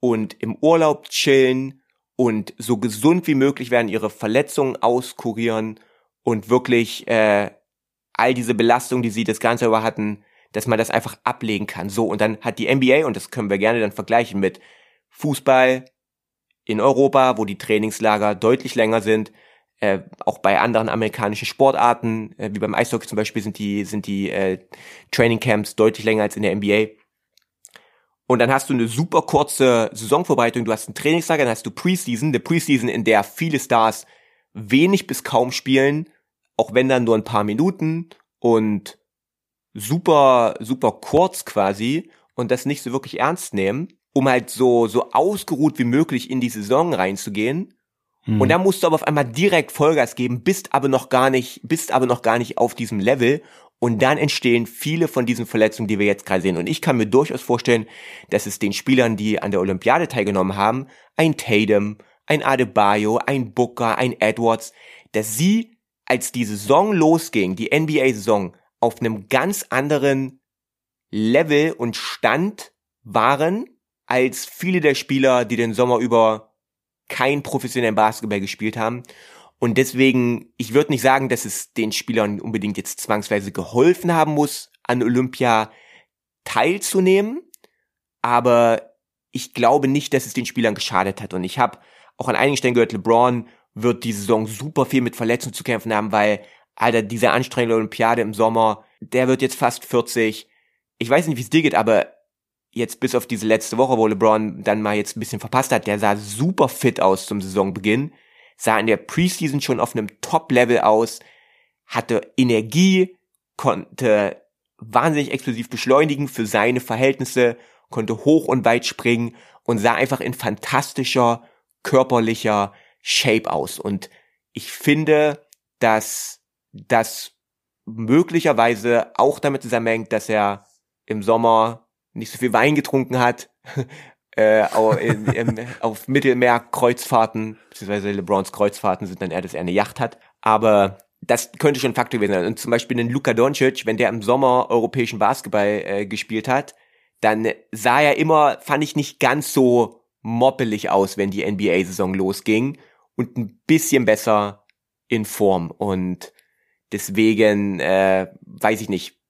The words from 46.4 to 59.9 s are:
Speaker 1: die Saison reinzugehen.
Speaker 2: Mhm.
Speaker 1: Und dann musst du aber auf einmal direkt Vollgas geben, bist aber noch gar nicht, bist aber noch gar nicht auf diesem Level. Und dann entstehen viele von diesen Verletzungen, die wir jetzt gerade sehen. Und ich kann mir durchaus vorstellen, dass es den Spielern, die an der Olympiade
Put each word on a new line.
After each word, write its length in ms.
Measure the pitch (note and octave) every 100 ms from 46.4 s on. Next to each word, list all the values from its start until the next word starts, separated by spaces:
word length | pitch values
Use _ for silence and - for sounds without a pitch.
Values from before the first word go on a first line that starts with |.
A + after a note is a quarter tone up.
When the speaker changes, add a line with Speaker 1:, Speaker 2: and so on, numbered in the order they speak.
Speaker 1:
die 60 | A#2+
Saison 420 | A2 G2+ A#2+ E3+
reinzugehen. 840 | B2 F#2 G2 - G2+ A2 D3 G3 _ _ _ _ _ -
Speaker 2:
Mhm. 140 | G#2+
Speaker 1:
Und 60 | C3
dann 120 | E3
musst 200 | F#3+ F#3
du 60 | F3
aber 80 | D#3+
auf 80 |
einmal 200 | - D3
direkt 480 | C3 A2+ F#3+ F3 -
Vollgas 440 | - D3+ D#3 B2 -
geben, 260 | B2+ B2
bist 320 | C3+ F#3+ -
aber 140 | C#3+ C3+
noch 200 | C3 -
gar 220 | B2+ C3
nicht, 300 | C3 B2 -
bist 300 | - E3 -
aber 120 | -
noch 160 | B2 A#2+
gar 180 | A2 A#2
nicht 200 | A#2 -
auf 160 | A#2+
diesem 260 | - A#2 G#2+
Level. 420 | G2 C3+ A#2+ D3 - - _ _
Und 220 | B2 A2+
dann 160 | B2+ D3
entstehen 480 | C#3+ - B2+ A#2 A#2
viele 400 | - - E3 B2
von 180 | -
diesen 220 | A#2+ A#2 A#2
Verletzungen, 400 | A#2 A2 - A2
die 120 | G#2
wir 80 | G#2
jetzt 200 | G2+ -
gerade 160 | F#2+
sehen. 140 | F2+ E2+
Und 120 | E2+
ich 140 | D#2+
kann 140 | - C3
mir 100 | G#2+
durchaus 360 | B2 C#3+ B2+
vorstellen, 440 | - B2 - A#2 G#2+ - - - -
dass 180 | G#2 G#2+
es 120 | -
den 140 | G#2
Spielern, 440 | G2+ - C3 A#2 A2
die 240 | G#2+ G#2
an 120 | -
der 80 | G2
Olympiade 480 | F#2+ F#2+ A2+